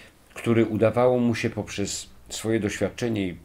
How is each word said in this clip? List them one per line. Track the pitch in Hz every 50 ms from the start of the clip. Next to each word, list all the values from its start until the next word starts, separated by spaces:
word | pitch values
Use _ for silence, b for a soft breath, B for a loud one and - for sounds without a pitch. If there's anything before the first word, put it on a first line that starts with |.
| B B B _ _ _ -
który | - - 117 117 113 113
udawało | - 110 104 113 107 107 120 123 127 127 123
mu | 120 120 110
się | - - 113
poprzez | - 110 98 - - - 101 - - - - - - - - -
swoje | - - - 110 113 113
doświadczenie | 98 101 - - 101 92 - - 123 117 113 104 98 90
i | 85 82